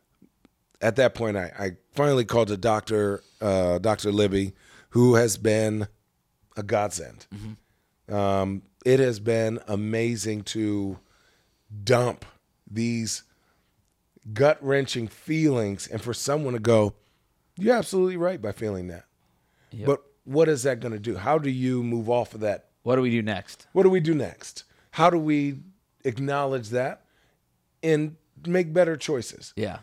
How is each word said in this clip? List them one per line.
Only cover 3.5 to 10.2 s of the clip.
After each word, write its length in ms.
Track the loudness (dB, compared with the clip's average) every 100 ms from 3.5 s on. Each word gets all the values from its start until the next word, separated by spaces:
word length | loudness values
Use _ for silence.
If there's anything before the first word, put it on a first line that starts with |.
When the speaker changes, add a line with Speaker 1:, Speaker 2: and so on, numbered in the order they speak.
| 2 2 2
Speaker 1:
Doctor 340 | 2 0 0
Libby, 400 | 2 2 2 -2 -6 _ -20 _
who 220 | 4 6 6
has 200 | 4 2
been 500 | 2 2 2 -2 -6 _ _ _ _ _ _ -12
a 60 |
godsend. 640 | -4 -2 -2 -6 -12 -18 -20
Speaker 2:
Mm-hmm. 800 | -16 -14 -16 _ _ _ _ -6
Speaker 1:
Um, 480 | -2 0 0 0 -4 -10 _ 2
it 140 | 4
has 200 | 4 0
been 380 | -2 0 0 -4 -4
amazing 720 | -4 -2 -2 -2 -4